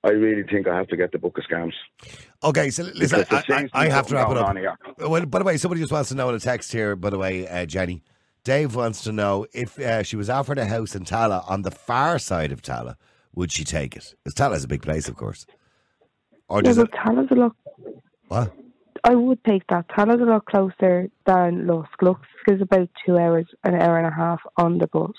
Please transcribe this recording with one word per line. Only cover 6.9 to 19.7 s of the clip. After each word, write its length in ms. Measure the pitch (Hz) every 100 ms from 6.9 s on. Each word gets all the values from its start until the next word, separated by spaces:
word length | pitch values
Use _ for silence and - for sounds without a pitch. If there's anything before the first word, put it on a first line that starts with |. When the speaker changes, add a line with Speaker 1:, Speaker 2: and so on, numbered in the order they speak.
| 98
Speaker 2:
by 140 | 101
the 80 | 98
way, 300 | 95 95 90
uh, 180 | 87 87
Jenny. 380 | 92 90 87 _ _ _ _
Dave 320 | - 135 151 117
wants 260 | 117 110 110
to 80 |
know 320 | 107 101 98 107
if, 260 | 120 117 -
uh, 240 | 127 113
she 140 | 98 110
was 120 | 104
offered 280 | 127 139 139
a 80 | 107
house 300 | 113 110 98
in 100 | 85
Tala 400 | 98 113 92 90
on 140 | 98
the 100 | 95
far 480 | - - 123 147 175
side 320 | - 90 78
of 100 | 65
Tala, 360 | - 60 60 60 _ _ _
would 200 | - 92
she 100 | -
take 320 | 76 78 69 -
it? 180 | - _ -
'Cause 80 |
Tala 220 | - 135 85
is 80 | 65
a 20 |
big 140 | 71
place, 260 | - 78 73
of 80 | 58
course. 300 | 52 50 - _ _ _ _ _ _ _ _ _ _
Or 80 | 202
Speaker 3:
Yeah, 60 |
Speaker 2:
does 140 | 254 233
Speaker 3:
but 120 | 233
Speaker 2:
it 60 | -
Speaker 3:
Tala's 300 | 220 240 262
a 40 | 247
lot. 200 | 240 - - - - - _ _ _
Speaker 2:
What? 260 | 107 117 - - _ _ - 233
Speaker 3:
I 100 | 247
would 260 | 247 254 -
take 200 | 196
that. 200 | -